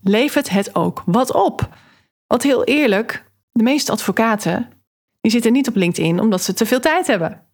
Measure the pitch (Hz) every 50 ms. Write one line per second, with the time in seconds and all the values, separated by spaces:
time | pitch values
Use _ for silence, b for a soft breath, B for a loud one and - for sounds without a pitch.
0 | - 190 202 214 269 294 - 294 285 - 185 196 202 - - 180 165 175 - -
1 | - - 170 233 262 - - 170 196 339 - - - - b b b b b b
2 | b b b _ _ _ - 247 - 277 269 226 - - 254 294 302 240 196 196
3 | 226 233 - - - _ _ _ _ _ _ 233 214 240 277 302 - - - 226
4 | - - 185 - 226 226 220 208 - 165 170 - 233 - - _ _ _ _ _
5 | _ _ _ _ _ 226 220 240 233 226 240 277 269 247 220 196 185 170 175 -
6 | 165 160 165 180 214 226 196 185 - - 190 - 233 214 247 254 247 320 311 359
7 | 359 - 240 190 165 160 - - _ _